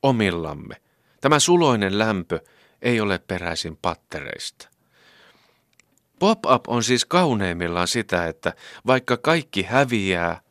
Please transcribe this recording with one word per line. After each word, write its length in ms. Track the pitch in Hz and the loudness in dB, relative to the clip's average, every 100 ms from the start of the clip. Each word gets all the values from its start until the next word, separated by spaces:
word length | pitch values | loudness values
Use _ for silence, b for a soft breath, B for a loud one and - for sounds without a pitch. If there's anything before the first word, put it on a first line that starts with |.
omillamme. 720 | 135 120 101 87 80 73 - - _ _ _ _ | 2 2 2 0 -6 -10 -14 -18 _ _ _ _
Tämä 180 | 139 147 | 2 2
suloinen 600 | 156 175 160 117 101 98 | 4 4 4 4 2 2
lämpö 420 | 110 104 85 82 _ b b b | 0 0 -2 -6 _ b b b
ei 180 | 120 117 | -2 0
ole 180 | 104 90 | 0 -2
peräisin 600 | _ 92 87 82 82 80 | _ -6 -6 -6 -8 -6
pattereista. 880 | 90 85 _ 156 143 - - _ - _ b b b b b b b b b _ _ _ _ _ | -6 -6 _ -12 -10 -12 -14 _ -20 _ b b b b b b b b b _ _ _ _ _
Pop-up 500 | 190 220 - 127 - | 0 2 2 0 2
on 160 | 120 | -2
siis 200 | 113 123 | 0 0
kauneimmillaan 840 | - 175 175 113 95 85 85 87 90 | 2 2 2 0 -2 -2 -4 -2 -2
sitä, 380 | 120 110 90 85 | -2 -2 -2 -2
että 260 | 82 - - B B - | -4 -8 -8 B B 0
vaikka 300 | 131 127 120 | 0 0 -2
kaikki 460 | - 165 143 - | 0 0 -2 -6
häviää 760 | 92 123 139 117 95 90 85 85 _ | 0 0 2 0 0 0 -2 -4 _